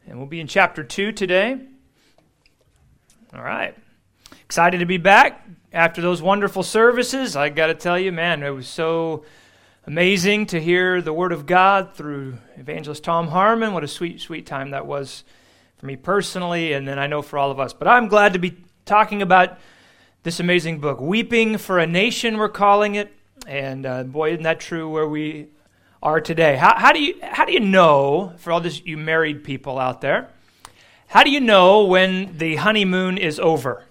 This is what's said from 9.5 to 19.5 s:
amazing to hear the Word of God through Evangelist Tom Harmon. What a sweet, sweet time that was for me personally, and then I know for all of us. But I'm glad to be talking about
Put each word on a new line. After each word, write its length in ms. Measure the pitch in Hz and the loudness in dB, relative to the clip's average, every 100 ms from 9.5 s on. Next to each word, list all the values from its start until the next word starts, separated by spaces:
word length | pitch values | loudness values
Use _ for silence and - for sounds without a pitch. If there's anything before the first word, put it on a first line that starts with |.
| _ _ _ - | _ _ _ -10
amazing 640 | 151 180 196 185 208 208 | 0 0 2 0 0 -2
to 120 | 170 | -4
hear 400 | 160 180 185 185 | 0 0 0 -2
the 140 | 156 | -4
Word 180 | 156 180 | -4 -4
of 140 | 165 143 | -4 0
God 480 | 180 190 196 190 | 4 4 2 -2
through 460 | - 151 143 135 123 _ - | -12 -12 -10 -12 -16 _ -20
Evangelist 460 | 131 160 147 147 | -14 -12 -12 -10
Tom 240 | - 170 165 | -4 -2 -2
Harmon. 440 | 175 202 226 220 | 2 2 2 -2
What 120 | 180 | -4
a 40 | 147 | -8
sweet, 320 | - 175 - | -8 -10 -10
sweet 280 | - 160 - | -14 -14 -12
time 240 | 139 139 | -12 -10
that 160 | 139 139 | -10 -8
was 360 | 143 135 - _ _ _ _ _ _ | -8 -10 -16 _ _ _ _ _ _
for 80 | 139 | -16
me 100 | 135 | -12
personally, 800 | - 202 185 185 175 175 165 | -2 -2 -2 -8 -6 -4 -4
and 140 | 139 135 | -4 -6
then 100 | 139 | -6
I 80 | 143 | -4
know 160 | 147 | -6
for 160 | 143 147 | -6 -2
all 140 | 139 | -2
of 80 | 131 | -2
us. 140 | 127 | -6
But 140 | - 165 | -2 4
I'm 200 | 240 220 | 4 4
glad 260 | 208 202 | 4 4
to 60 | 185 | 2
be 180 | 180 - _ _ - | -6 -8 _ _ 0
talking 360 | 208 214 208 | 2 2 0
about 380 | 190 185 185 | 2 4 4